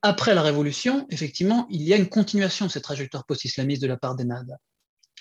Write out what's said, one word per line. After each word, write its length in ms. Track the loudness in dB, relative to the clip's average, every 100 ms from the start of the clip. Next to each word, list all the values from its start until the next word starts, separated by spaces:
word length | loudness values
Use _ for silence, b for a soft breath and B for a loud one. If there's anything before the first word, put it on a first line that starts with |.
après 320 | 0 2 4
la 80 | 4
Révolution, 640 | 4 2 0 -2 0 -2 -2
effectivement, 560 | -6 -6 -2 2 2 0
il 120 | -2
y 120 | 4
a 20 | 4
une 120 | 4
continuation 580 | 2 2 2 0 0 -4
de 40 |
cette 140 | -4
trajectoire 400 | -6 -8 -8 -8
post-islamiste 560 | -6 -6 -4 -4 -2 0
de 80 | -2
la 80 | -2
part 180 | -4
d'Ennahda. 420 | -4 -4 -6 -10 -16 _ _ _ _ _ -16